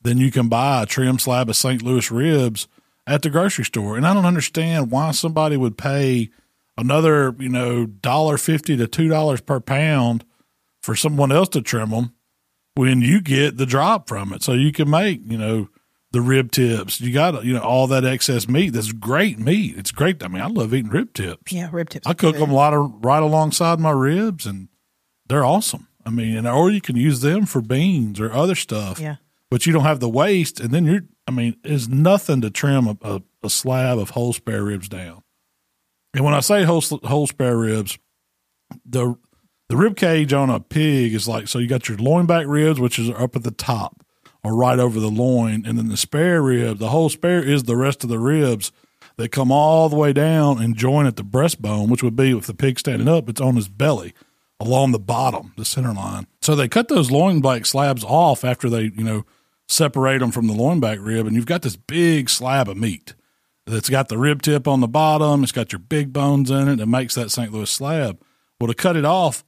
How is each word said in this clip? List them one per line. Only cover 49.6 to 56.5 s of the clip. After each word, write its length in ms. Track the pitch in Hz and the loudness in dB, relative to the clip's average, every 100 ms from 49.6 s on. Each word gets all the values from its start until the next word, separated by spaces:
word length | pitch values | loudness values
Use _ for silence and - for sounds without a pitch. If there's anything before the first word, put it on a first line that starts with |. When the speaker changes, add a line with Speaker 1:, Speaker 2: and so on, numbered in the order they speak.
| 151 160 160 | 4 4 4
Speaker 1:
the 60 | 151 | 4
way 180 | 147 | 2
down 480 | 143 156 160 147 127 | 4 2 4 2 2
and 160 | 113 110 | 0 0
join 280 | 127 147 143 | 2 4 2
at 100 | 113 | 0
the 80 | |
breastbone, 680 | 101 123 165 - 104 107 107 | -2 0 0 0 -4 0 0
which 140 | 123 | 2
would 120 | 123 113 | 0 2
be, 160 | 135 120 | 2 2
if 80 | - | -4
the 60 | |
pig's 260 | 95 139 127 | -2 -2 -2
standing 260 | - 113 120 | -4 -2 2
up, 200 | 165 117 | 2 0
it's 120 | 110 | -2
on 140 | 131 123 | 0 0
his 120 | 98 | -2
belly 460 | 101 143 123 87 - _ _ _ _ | -2 0 0 -4 -18 _ _ _ _
along 320 | 110 131 135 | 0 2 2
the 80 | 113 | 0
bottom, 540 | 95 120 131 117 90 - | -2 -2 0 -2 -12 -10
the 80 | 107 | -6
center 280 | - 123 | -4 -4
line. 340 | 104 95 98 95 _ | -4 -8 -10 -12 _
So 140 | - | 0